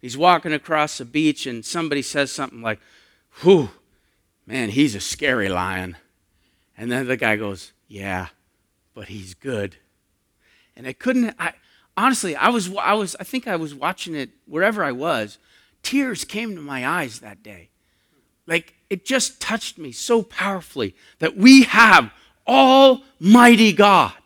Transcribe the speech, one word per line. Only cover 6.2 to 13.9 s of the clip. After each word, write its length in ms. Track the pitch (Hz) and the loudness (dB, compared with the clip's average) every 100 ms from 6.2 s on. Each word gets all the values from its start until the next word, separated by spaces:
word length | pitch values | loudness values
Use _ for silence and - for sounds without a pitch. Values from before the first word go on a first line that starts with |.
| _ _ _ _ _ _ | _ _ _ _ _ _
And 140 | 113 | -8
then 140 | 123 127 | -6 -6
the 80 | 127 | -4
guy 200 | 117 107 | -2 -4
goes, 360 | 107 95 - _ _ | -6 -12 -16 _ _
"Yeah, 400 | 101 98 92 92 _ _ _ _ _ _ | -14 -10 -8 -10 _ _ _ _ _ _
but 140 | - 101 | -20 -18
he's 260 | 104 92 | -18 -18
good." 420 | 92 139 113 101 _ _ _ _ _ _ _ _ _ _ _ | -16 -10 -8 -8 _ _ _ _ _ _ _ _ _ _ _
And 100 | 127 | -16
I 40 | |
couldn't, 420 | - 247 262 226 - | -8 -4 -2 -4 -6
I, 140 | 170 - _ _ _ - | -12 -12 _ _ _ -2
honestly, 380 | 233 254 190 | 0 0 -4
I 140 | 147 175 | -2 0
was, 200 | 240 180 196 | 0 -4 -6
I 180 | - | -2
was, 200 | 214 196 - | -2 -4 -10
I 20 | |
think 240 | 185 262 247 | -10 -10 -6
I 80 | |
was 220 | 180 160 143 | -8 -8 -8
watching 400 | 151 | -8